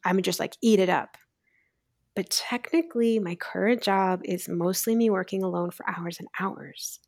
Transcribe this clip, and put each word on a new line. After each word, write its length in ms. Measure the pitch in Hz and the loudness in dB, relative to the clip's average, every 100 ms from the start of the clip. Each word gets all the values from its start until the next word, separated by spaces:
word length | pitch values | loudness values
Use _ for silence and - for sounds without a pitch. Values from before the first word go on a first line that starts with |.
I'm 160 | 185 190 | 0 2
just 180 | 185 180 | 2 -2
like, 160 | - - | -4 0
"Eat 200 | 233 208 | 4 6
it 80 | 180 | 6
up." 280 | 165 - - _ _ _ _ _ _ _ _ _ | 2 -2 -12 _ _ _ _ _ _ _ _ _
But 160 | - 185 | -6 -2
technically, 880 | - - 240 - 330 330 233 233 220 | -4 -2 -6 0 0 0 2 2 2
my 160 | 185 175 | 0 -6
current 460 | - 185 196 240 | -6 0 2 2
job 400 | 202 196 190 185 | 2 2 2 0
is 240 | - 180 - | -2 -6 -4
mostly 480 | 175 175 190 - 226 | -2 0 0 0 2
me 140 | 226 | 4
working 320 | 190 185 190 | 2 0 -2
alone 280 | 190 175 175 | -2 -2 -4
for 180 | - - | -6 -8
hours 300 | 175 170 170 | -6 -8 -10
and 100 | - - | -10 -6
hours." 600 | 185 - 143 - - - | -6 -8 -14 -14 -14 -14